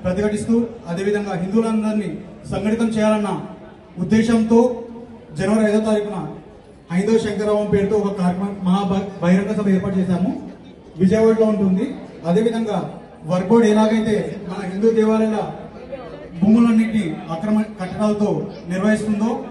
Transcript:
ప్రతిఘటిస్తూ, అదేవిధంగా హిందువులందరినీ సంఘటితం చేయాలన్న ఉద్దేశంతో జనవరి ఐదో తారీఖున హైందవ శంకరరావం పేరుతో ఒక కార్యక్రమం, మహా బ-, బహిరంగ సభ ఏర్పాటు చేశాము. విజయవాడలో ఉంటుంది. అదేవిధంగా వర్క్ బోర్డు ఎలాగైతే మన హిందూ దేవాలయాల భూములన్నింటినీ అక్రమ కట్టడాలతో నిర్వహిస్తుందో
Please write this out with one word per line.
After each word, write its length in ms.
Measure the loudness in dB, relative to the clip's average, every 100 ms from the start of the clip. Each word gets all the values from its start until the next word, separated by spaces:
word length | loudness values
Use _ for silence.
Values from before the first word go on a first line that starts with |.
ప్రతిఘటిస్తూ, 520 | -4 -2 -2 -2 0 0 0 -6 -8
అదేవిధంగా 460 | -4 0 -2 -2
హిందువులందరినీ 760 | -4 -2 0 2 0 0 -2 -4 -8 -12 -18 -8
సంఘటితం 360 | -4 -2 0 0
చేయాలన్న 420 | 2 2 2 0 -4 -8 -14 -20 -20 -20 -8
ఉద్దేశంతో 600 | 0 2 4 2 4 4 4 0 -10 -14 -16 -18 -14
జనవరి 320 | -4 0 2 4
ఐదో 140 | 2
తారీఖున 380 | 2 0 -2 -6 -8 -12 -18 -20 -20 -20 -4
హైందవ 260 | -2 2 2
శంకరరావం 500 | 2 -2 0 0 2
పేరుతో 220 | 2 2 0
ఒక 160 | 0 0
కార్యక్రమం, 360 | -2 0 -4 -4
మహా 180 | 0 0
బ-, 240 | 2 -2 -4 -4
బహిరంగ 300 | 2 2 2 -2
సభ 120 | 0
ఏర్పాటు 280 | 0 0 -2
చేశాము. 320 | 0 0 0 -4 -10 -16 -20 -20 -20 0
విజయవాడలో 480 | 2 4 4 4 4
ఉంటుంది. 400 | 2 2 0 -2 -6 -14 -10 0
అదేవిధంగా 520 | 2 2 0 -2 -4 -6 -12 -18 -18 -4
వర్క్ 240 | -2 4
బోర్డు 180 | 4 6
ఎలాగైతే 480 | 4 4 2 0 -2 -2 -8 -10
మన 120 | -10 -8
హిందూ 240 | 0 2
దేవాలయాల 460 | 4 2 2 2 -2 -4 -8 -14 -18 -14 -14 -14 -16 -16 -2
భూములన్నింటినీ 680 | 4 6 6 4 2 0 -2 -6 -8
అక్రమ 280 | -6 0 0 0 -6
కట్టడాలతో 500 | -10 -2 -2 0 0 0 -4 -12 -8
నిర్వహిస్తుందో 600 | -2 2 0 0 0 0 -2 -8